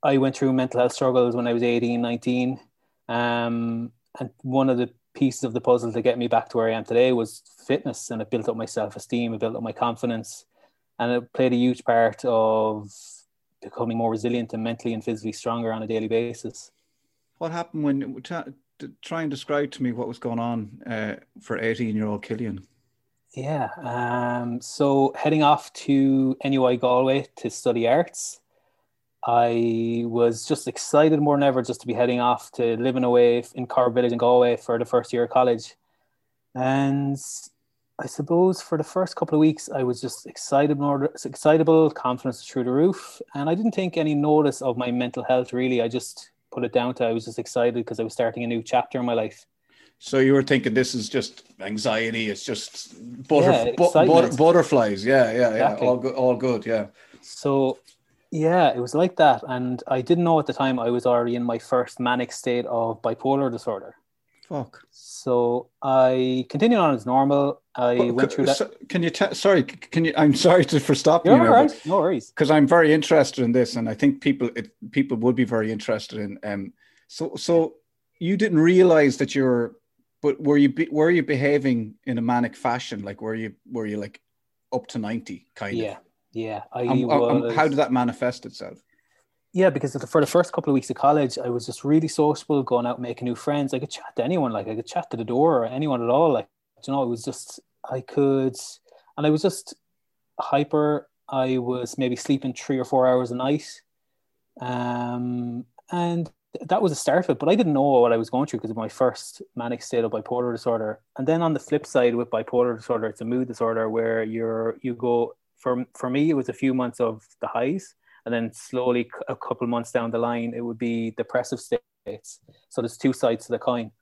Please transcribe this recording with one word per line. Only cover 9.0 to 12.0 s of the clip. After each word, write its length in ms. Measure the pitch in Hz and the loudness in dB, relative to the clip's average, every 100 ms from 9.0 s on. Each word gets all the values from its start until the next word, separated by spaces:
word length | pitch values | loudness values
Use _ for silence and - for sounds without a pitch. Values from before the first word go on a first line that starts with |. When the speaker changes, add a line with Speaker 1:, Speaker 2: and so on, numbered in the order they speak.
| - 120 117 | -6 -4 -4
Speaker 1:
it 60 | 110 | -4
built 160 | 110 113 | -4 -4
up 80 | |
my 80 | 113 | -8
confidence, 720 | - 120 117 123 113 110 - _ _ _ _ _ _ | -4 -4 -2 -6 -6 -10 -18 _ _ _ _ _ _
and 120 | 120 | -2
it 220 | 120 120 | -2 -4
played 180 | - 131 | 0 0
a 40 | 123 | 2
huge 260 | 123 120 | 0 0
part 400 | - 117 | 0 2